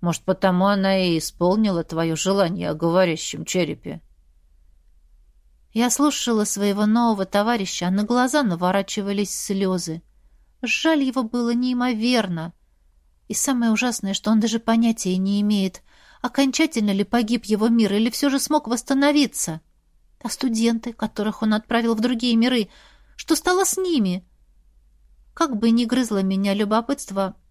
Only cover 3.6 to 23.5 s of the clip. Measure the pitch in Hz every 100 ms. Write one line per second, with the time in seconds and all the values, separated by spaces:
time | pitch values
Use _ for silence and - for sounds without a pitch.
3.6 | 160 160 - 165 - _ _ _ _ _
4.6 | _ _ _ _ _ _ _ _ _ _
5.6 | _ 220 240 - 294 - 240 220 208 196
6.6 | 202 202 214 226 233 202 190 202 214 233
7.6 | 190 - 180 196 208 247 254 302 233 170
8.6 | 180 196 196 - 196 202 196 - - 196
9.6 | 190 185 170 160 - _ _ _ _ _
10.6 | 240 - 320 311 262 254 226 240 240 240
11.6 | 254 247 247 220 240 247 196 165 165 -
12.6 | _ _ _ _ _ _ - 220 - 254
13.6 | 233 220 247 233 196 196 208 220 220 226
14.6 | 226 226 233 226 185 185 196 202 208 208
15.6 | 185 - _ _ - - 247 - 277 -
16.6 | 320 240 208 196 202 240 220 233 - 208
17.6 | 226 233 202 202 233 - 285 269 - 302
18.6 | 220 240 - 269 285 294 262 - - 160
19.6 | - _ _ _ _ _ 233 - 262 226
20.6 | 226 226 240 - 220 - 208 - 214 214
21.6 | - 233 233 220 247 233 247 226 240 254
22.6 | 196 - - - _ - - 320 359